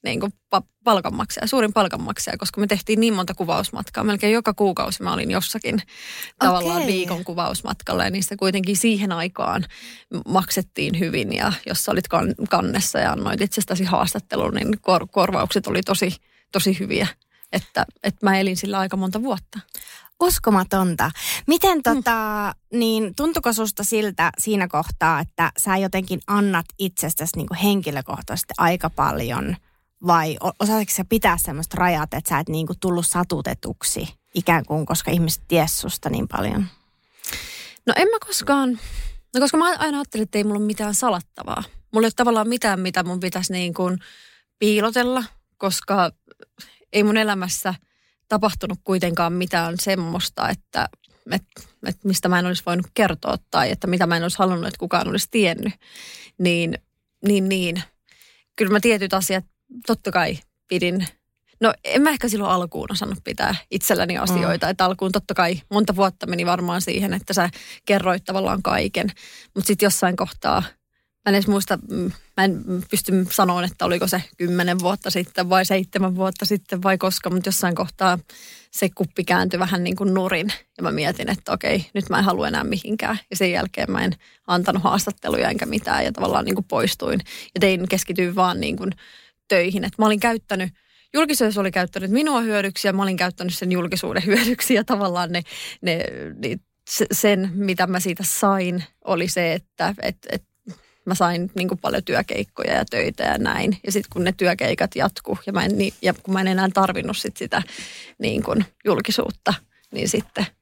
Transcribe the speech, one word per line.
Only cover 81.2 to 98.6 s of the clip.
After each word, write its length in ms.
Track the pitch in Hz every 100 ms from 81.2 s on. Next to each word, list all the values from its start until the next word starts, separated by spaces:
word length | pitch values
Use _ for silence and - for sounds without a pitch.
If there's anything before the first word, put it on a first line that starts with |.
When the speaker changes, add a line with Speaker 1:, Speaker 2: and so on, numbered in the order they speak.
| -
Speaker 1:
että 220 | 196 -
okei, 340 | 190 67 190 156
nyt 140 | 202 196
mä 80 | 170
en 60 |
halua 240 | 196 180 -
enää 160 | 71
mihinkään. 540 | - 196 - 220 - 214 -
Ja 60 | 190
sen 160 | 185
jälkeen 380 | 175 190 - -
mä 140 | 190
en 80 | 185 - _ _ -
antanut 360 | 180 180 196
haastatteluja 640 | 175 202 202 202 - - -
enkä 180 | - -
mitään 380 | - - -
ja 80 | -
tavallaan 320 | - - -
niin 100 | -
kuin 100 | 190 190
poistuin. 520 | - 180 - 165 76 - - -
Ja 60 | 185
tein, 280 | 196 185 180
keskityin 460 | 190 - 180 180
vaan 260 | 185 180 175
niin 160 | 147 196
kuin 140 | 196 - - - - _ _
töihin. 360 | 190 175 190
Et 140 | 196 -
mä 80 | 214
olin 140 | 208
käyttänyt, 520 | 233 226 _ 190 185 - _ _ _
julkisuus 440 | 285 311 285 226 202
oli 120 | 190
käyttänyt 400 | 185 180 196 190
minua 300 | 226 302 262
hyödyksi 480 | 226 208 196 190 196
ja 40 |
mä 100 | 196
olin 140 | 196 180
käyttänyt 380 | 180 - 180
sen 180 | 170 185
julkisuuden 520 | 180 175 180 - - 175
<laughs> 40 |
hyödyksi. 420 | 202 233 247 -
Ja 100 | 226
tavallaan 480 | 196 214 196 175 175
ne, 100 | 175 170 - - -
ne, 220 | 180 143 - 62 76 76
niin 180 | 123 185 _ _ -
se, 160 | - 214
sen, 380 | 196 214 202 190
mitä 320 | 180 196 180 185
mä 140 | 185
siitä 220 | 185 170 196
sain, 580 | - 202 196